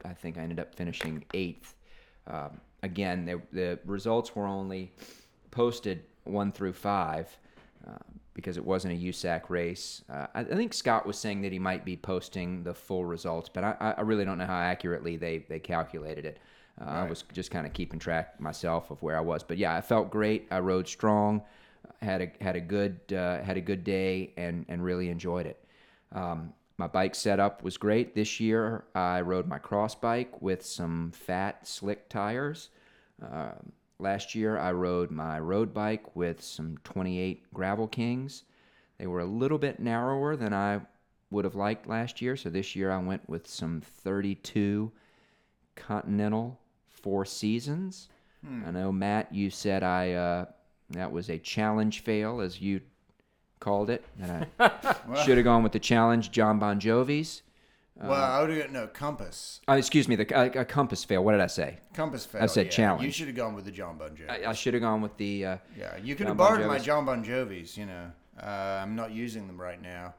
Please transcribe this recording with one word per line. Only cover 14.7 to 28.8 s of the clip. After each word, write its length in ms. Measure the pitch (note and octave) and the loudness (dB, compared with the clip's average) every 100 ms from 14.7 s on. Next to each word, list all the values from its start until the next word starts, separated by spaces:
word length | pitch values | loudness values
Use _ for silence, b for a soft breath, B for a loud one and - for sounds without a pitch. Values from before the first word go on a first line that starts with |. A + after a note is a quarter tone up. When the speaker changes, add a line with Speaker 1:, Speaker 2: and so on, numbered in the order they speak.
| F2+ F2 F2 E2+ E2 | 0 -2 -2 -2 -4
Speaker 1:
they, 280 | E2+ D#2+ - | -2 -4 -6
they 100 | D#2+ | -8
calculated 680 | - E2+ D#2+ E2 D#2 D#2 D#2 | -2 -2 -2 -6 -8 -8 -10
it. 140 | - b b b - | -12 b b b -14
Uh, 60 | - | -6
I 160 | D#2+ | -4
Speaker 2:
Right. 80 | F2+ | -4
Speaker 1:
was 140 | E2 - | -6 -8
just 180 | F2+ F2+ | -10 -6
kinda 180 | F2 D#2 | -6 -6
keeping 300 | - E2+ E2 | -6 -6 -6
track 400 | - E2 - - | -2 -2 -2 -8
myself 500 | D2+ D#2 F2 E2 - | -8 -4 -2 -2 -4
of 120 | D2 | -6
where 120 | D#2+ D#2+ | -2 0
I 40 | |
was. 220 | E2 D#2 | 0 -2
But 140 | - F2 | -4 -2
yeah, 180 | F2+ E2 | 0 0
I 60 | |
felt 280 | - A2+ - | 2 2 2
great. 380 | G#2+ G#2+ G#2+ - | 2 2 0 0
I 80 | F#2 | 0
rode 280 | F2+ F#2 F2 | 2 2 0
strong, 560 | - A2 G#2 G#2 G#2+ B B B B - - | 0 4 6 4 2 B B B B -20 -6
had 200 | G#2+ F#2+ | -2 -2
a, 80 | F2+ - | -2 -4
had 120 | G2 F2+ | -2 -2
a 60 | |
good, 380 | E2+ G2+ G2+ F2+ - | 0 0 0 -2 -4
uh, 300 | F#2+ F2+ F2 | -2 0 -2
had 140 | F#2+ F#2 | -2 -2
a 40 | |
good 220 | F2 G2 | -2 -2
day, 500 | F2 F#2+ F#2+ F#2 F#2 - | 0 0 2 0 -4 -6
and, 280 | F2 E2+ - | -4 -4 -6
and 160 | F2 | -4
really 260 | F2+ F2+ F2+ | -2 0 -2
enjoyed 360 | E2+ F2+ F2 D#2 | -2 -2 -2 -4
it. 180 | - b b b b b | -8 b b b b b
Um, 400 | G2+ F2 E2 D#2+ - _ - | -6 -4 -4 -8 -14 _ -8
my 100 | F2 | -2
bike 260 | F#2+ G2 | 2 2
setup 480 | - A2 G2 G2+ - | 0 2 4 4 2
was 160 | F#2 - | -6 -2
great. 380 | G#2 A2 A#2+ G#2+ | 2 2 2 0
This 240 | G#2+ - | -2 0
year, 460 | A2 A2+ A2 A2+ | 2 2 2 -2